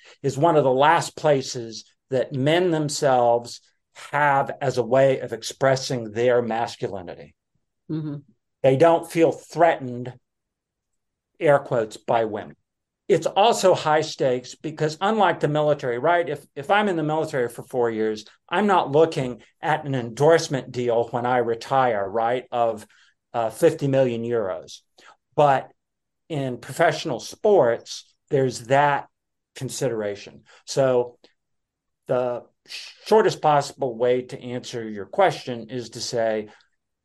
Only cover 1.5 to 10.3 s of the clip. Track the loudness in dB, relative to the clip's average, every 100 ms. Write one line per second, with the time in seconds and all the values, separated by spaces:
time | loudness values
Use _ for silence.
1.5 | -8 -10 -14 -20 _ _ -4 -4 -2 0
2.5 | 2 2 0 -2 -2 2 4 4 2 -2
3.5 | -14 _ _ _ -20 -8 0 2 2 -2
4.5 | -4 -4 -2 0 4 4 2 -4 -10 -10
5.5 | -2 0 0 -2 -6 -6 0 2 2 2
6.5 | -2 -4 -6 -10 -10 -14 -16 -20 _ _
7.5 | _ _ _ -10 -8 -8 -10 -14 _ _
8.5 | _ 0 4 4 4 0 2 2 0 -8
9.5 | 2 2 2 -4 -10 -12 -16 _